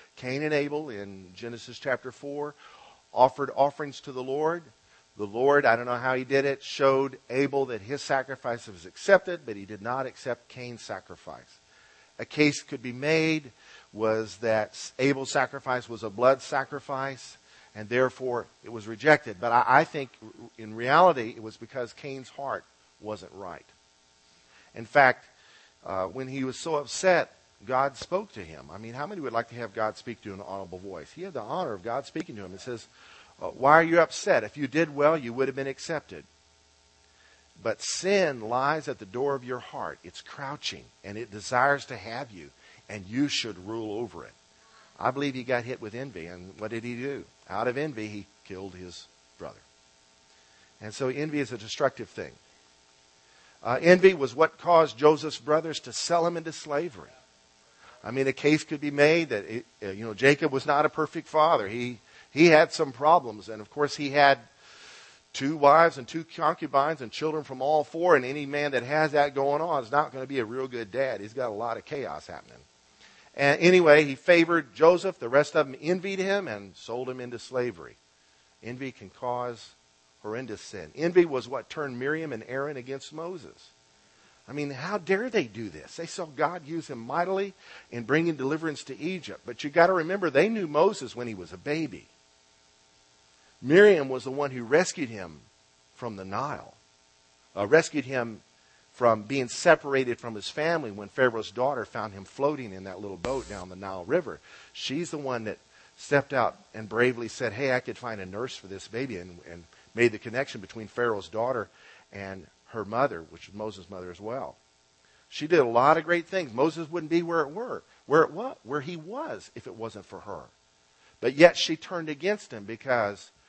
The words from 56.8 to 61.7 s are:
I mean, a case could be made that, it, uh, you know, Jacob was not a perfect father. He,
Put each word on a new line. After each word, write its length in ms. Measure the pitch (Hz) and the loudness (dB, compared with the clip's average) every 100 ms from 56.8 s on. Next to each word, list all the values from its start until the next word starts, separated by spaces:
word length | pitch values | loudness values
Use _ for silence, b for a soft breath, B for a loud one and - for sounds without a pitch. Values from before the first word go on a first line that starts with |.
| 170 107 71 - _ _ _ _ b b b b | -4 -10 -20 -20 _ _ _ _ b b b b
I 80 | - | -6
mean, 160 | 127 135 | 0 0
a 60 | |
case 300 | 131 147 151 | 2 4 4
could 180 | - 151 | 0 -6
be 100 | 147 | -2
made 380 | 143 147 170 156 | 4 6 6 2
that, 160 | 107 95 | -4 -4
it, 200 | 113 - - | -10 -10 -12
uh, 60 | 101 | -10
you 180 | 98 113 | -8 -8
know, 80 | |
Jacob 380 | 104 131 147 160 | 4 4 6 2
was 160 | 131 147 | -2 0
not 180 | 143 151 | 2 2
a 40 | |
perfect 380 | - 147 170 - | 0 -6 -6 -2
father. 400 | 156 156 147 | 2 4 4
He, 300 | 101 | 0